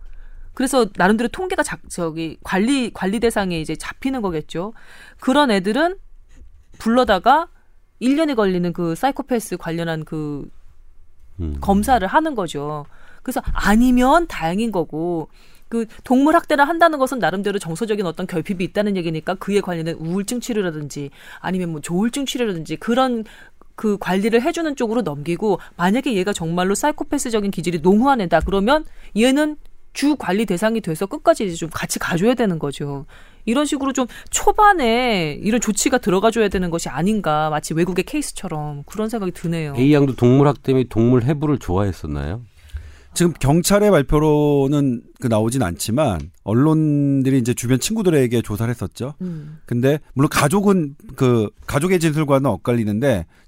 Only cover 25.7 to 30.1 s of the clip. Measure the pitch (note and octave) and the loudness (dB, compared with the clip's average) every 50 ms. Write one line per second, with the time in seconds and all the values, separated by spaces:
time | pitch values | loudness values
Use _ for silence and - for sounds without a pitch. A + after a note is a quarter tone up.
25.7 | - - F3 F#3 G3+ C4+ B3+ D4 A3+ F3+ F3+ G3+ G3+ - E3+ E3 E3+ F3+ F3+ F#3+ | -4 0 2 2 2 2 0 0 0 0 0 -2 -2 -4 -4 -2 -2 0 0 0
26.7 | G3+ - - D4 D4 - D4+ - D4+ C#4 - B3+ A3+ G#3+ G3+ G3 F3+ - D3+ F3+ | 0 0 0 -2 -2 -2 -4 -4 -4 -4 -2 -2 -2 -2 0 -2 -4 -4 -2 -2
27.7 | E3+ E3+ C#3+ F3+ G3+ G#3+ B3+ C#4 C#4 A#3 F#3+ E3 E3+ D#3+ - - G3+ G3 G3 A3+ | -2 2 4 6 6 6 6 4 2 2 2 2 2 2 2 2 0 2 2 4
28.7 | D4 D#4 D#4+ - - - - - - G3+ A3+ C4 C4+ D4 D4+ D4+ D4+ - - - | 2 2 0 -4 -12 -16 -14 -4 0 2 4 4 4 4 2 0 -2 -6 -12 -18
29.7 | - - - - - - C#4 C#4+ | -18 -20 -20 -16 -4 0 2 2